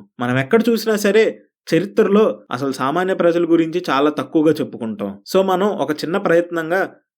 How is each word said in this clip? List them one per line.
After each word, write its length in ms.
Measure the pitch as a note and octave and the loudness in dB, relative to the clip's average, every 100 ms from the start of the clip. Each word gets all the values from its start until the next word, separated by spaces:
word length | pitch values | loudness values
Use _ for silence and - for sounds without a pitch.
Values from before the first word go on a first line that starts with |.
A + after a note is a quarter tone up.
| - - | -14 -8
మనం 180 | B2 C3 | -2 -2
ఎక్కడ 240 | C3 A#3 A#3 | 2 2 2
చూసినా 280 | A3+ A3 G#3 | 0 0 0
సరే 440 | G#3 G#3+ G#3+ - _ _ - E3 | 2 2 2 -2 _ _ -2 -2
చరిత్రలో 640 | G3+ - G3 G3+ G3 - - | 0 0 2 4 2 0 -8
అసలు 220 | B2 C#3 | -6 -6
సామాన్య 420 | C3 C3 E3 F#3 | -2 -2 -2 -2
ప్రజల 300 | F3+ E3+ E3+ | 0 2 2
గురించి 400 | E3 E3+ D#3+ F3+ F3+ | 2 2 2 -4 -2
చాలా 200 | C3+ D3+ | 0 0
తక్కువగా 420 | D3+ C3 E3 D#3 | 0 -2 2 2
చెప్పుకుంటాం. 640 | D3+ B2 A2 A2+ G2+ G2+ G2 - F#3 | 0 -4 -8 -10 -6 -8 -10 -2 0
So 60 | |
మనం 240 | F#3+ F3+ G#3 | 2 0 0
ఒక 260 | - D3+ | -2 -4
చిన్న 240 | D3+ D#3 G3 | -4 -4 -4
ప్రయత్నంగా 720 | G3 E3+ F3 E3 D#3+ F#3+ D#3 - _ | 2 2 2 -6 -4 -2 -4 -8 _